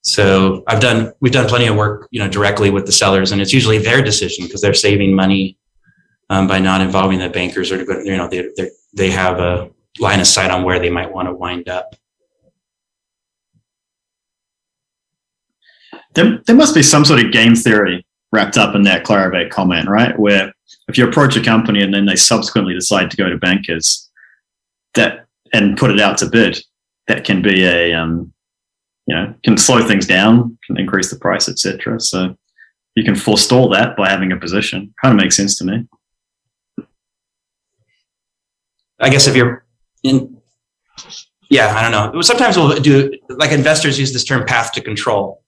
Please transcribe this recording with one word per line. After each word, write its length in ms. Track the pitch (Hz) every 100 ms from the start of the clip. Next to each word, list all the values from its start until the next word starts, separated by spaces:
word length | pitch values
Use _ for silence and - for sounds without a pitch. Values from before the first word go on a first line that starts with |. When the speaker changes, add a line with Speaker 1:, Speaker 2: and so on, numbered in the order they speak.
Speaker 1:
So 580 | - - 98 95 95 92 -
I've 140 | 107
done, 320 | 120 113 113 _
we've 100 | 131
done 160 | 127 107
plenty 200 | 120 117
of 100 | 104
work, 320 | 104 104 -
you 80 | 117
know, 80 | 98
directly 420 | 98 101 104 101
with 160 | 98
the 60 | 98
sellers, 400 | - 101 98 95
and 100 | 101
it's 120 | 98
usually 240 | 135 110 107
their 240 | 113 127
decision 440 | 113 101 92 - 90
'cause 100 | 101
they're 140 | 101
saving 420 | 98 104 101 98
money, 420 | 95 95 98 95 _ _ _ _ _ _ _ _
um, 160 | 95
by 140 | 95 95
not 220 | 95 95
involving 380 | 92 95 95 92
the 100 | 90
bankers, 420 | 90 90 92 87
or, 60 | 92 90 92
you 140 | 98 92
know, 100 | 87
they, 220 | 92 90 -
they, 120 | 92 _ _
they 160 | 101 95
have 280 | 95 92 90
a 300 | 87 90 87 _ _ -
line 200 | 95 98
of 80 | 90
sight 240 | - 95
on 120 | 92
where 140 | 90 90
they 120 | 87
might 200 | 87 90
wanna 200 | 92 90
wind 360 | 90 90 90 87
up. 260 | 92 - - _ _ _ _ _ _ _ _ _ _ _ _ _ _ _ _ _ _ _ _ _ _ _ _ _ _ _ _ _ _ _ _ _ _ _ _ _ _ _ - _
Speaker 2:
There, 240 | - 214 233
there 100 | -
must 200 | 240 302
be 80 | 165
some 220 | 131 151
sort 180 | 147 131
of 80 | 110
game 240 | 113 113
theory 500 | 117 120 107 95 90 _ _ _
wrapped 260 | 107 98 120
up 180 | 104
in 80 | 101
that 220 | 101 87
Clarivate 440 | - 101 95 90 85
comment, 360 | - 92 85 95
right? 280 | 104 120 -
Where 360 | 104 98 98 _ _ _ -
if 100 | -
you 100 | 123
approach 280 | - 139
a 60 | 120
company 400 | 110 113 113 101
and 120 | 98
then 120 | 101
they 100 | 101
subsequently 580 | 95 - 113 - 110 95
decide 360 | 90 - 101 90
to 60 | -
go 120 | 92
to 80 | 90
bankers, 720 | 92 98 196 82 - - - _ _ _ _ _ _ _ _
that, 300 | 117 107 - _ _ _
and 240 | 113 101 98
put 140 | 127
it 80 | 104
out 180 | 101 98
to 60 | -
bid, 320 | 117 110 - - _ _ _ -
that 160 | -
can 160 | - 95
be 220 | 101 95
a, 280 | 90 87 85
um, 380 | 82 82 82 82 _ _ _ _ _ _ _ -
you 80 |
know, 180 | 80 - -
can 140 | - 104
slow 240 | - 120
things 220 | 113 101 90
down, 500 | 92 107 117 120 -
can 120 | - -
increase 300 | 95 95 92
the 80 | -
price, 320 | 90 95 -
et 100 | -
cetera. 400 | 98 95 - 113
So 360 | - 92 92 85 _ _ _ _ _
you 80 | -
can 120 | 104
forestall 540 | 98 - 104 - 127 127
that 280 | 95 127 -
by 120 | 95
having 220 | 98 92
a 60 | 92
position. 560 | 85 95 - 95 104 -
Kind 160 | 131 107
of 40 |
makes 140 | 95
sense 220 | 95 98 -
to 80 |
me. 200 | 90 110 117 _ _ _ _ _ _ _ _ - - _ _ _ _ _ _ _ _ _ 988 1017 _ _ _ _ _ _ _ _ _ _
Speaker 1:
I 100 | 131
guess 180 | 135 139
if 80 |
you're 300 | 131 120 123 _ _ _ _
in, 340 | 131 131 - - _ _ _ _ _ - - - - _ _
yeah, 260 | 135 107
I 60 | 110
don't 320 | 117 107 107
know. 80 | 147
Sometimes 340 | 170 240 240
we'll 240 | 185 143 143
do, 320 | 147 139 139 - -
like, 220 | 127 147
investors 480 | 147 143 156 151 131
use 140 | 131
this 100 | 123
term 220 | - 131
path 260 | 110 120 117
to 80 | 123
control. 600 | 117 104 - 104 92 -